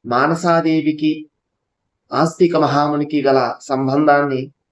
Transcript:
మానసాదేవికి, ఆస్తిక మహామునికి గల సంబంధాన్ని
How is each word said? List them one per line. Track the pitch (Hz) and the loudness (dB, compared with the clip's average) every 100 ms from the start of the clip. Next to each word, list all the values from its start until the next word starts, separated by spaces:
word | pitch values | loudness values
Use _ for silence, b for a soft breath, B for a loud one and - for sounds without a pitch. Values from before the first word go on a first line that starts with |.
| 120 | -4
మానసాదేవికి, | 123 143 165 175 165 160 160 151 156 151 156 156 _ _ _ _ _ _ _ _ | 0 0 0 0 0 2 0 0 -2 -2 -4 -8 _ _ _ _ _ _ _ _
ఆస్తిక | 123 165 - 175 160 | -2 -2 2 0 2
మహామునికి | 135 139 147 147 147 147 | 0 0 0 -2 -4 -2
గల | 135 131 120 - | 2 2 0 -6
సంబంధాన్ని | - 131 135 139 151 143 143 131 139 - _ | -6 -4 -2 0 4 2 2 -4 -8 -14 _